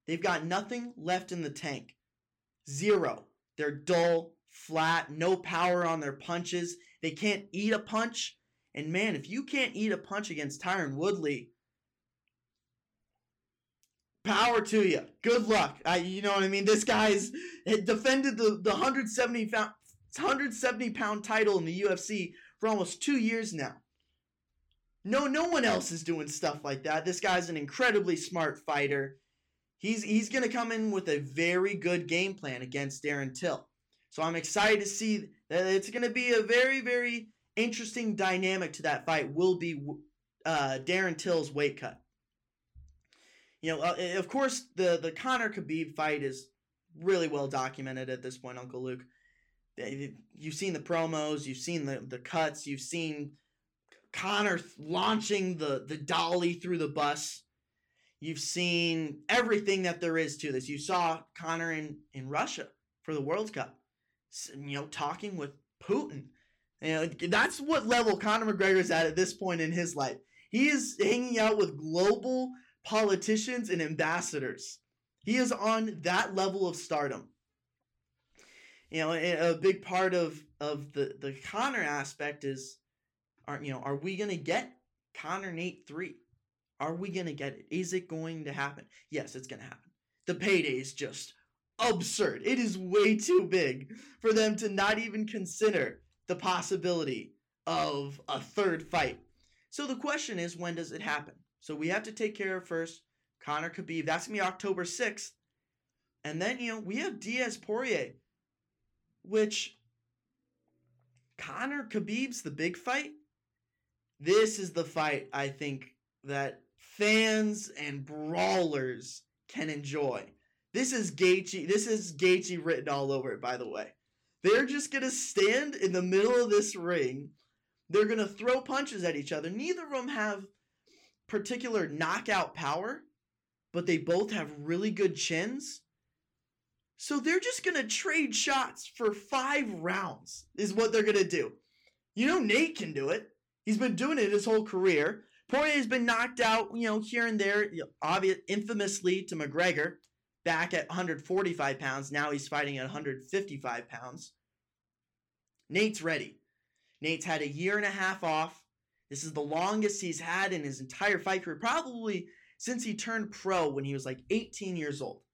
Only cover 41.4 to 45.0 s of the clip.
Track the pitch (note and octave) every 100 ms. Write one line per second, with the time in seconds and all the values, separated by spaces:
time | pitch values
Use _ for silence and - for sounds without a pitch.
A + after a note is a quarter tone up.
41.4 | C#3+ C#3 D3 C#3+ B2+ - _ _ _ _
42.4 | _ _ _ - - _ _ _ _ _
43.4 | _ _ D#3+ D3+ E3+ E3+ F3+ F#3+ F3 C4+
44.4 | C4+ B3+ - F3 F3+ E3+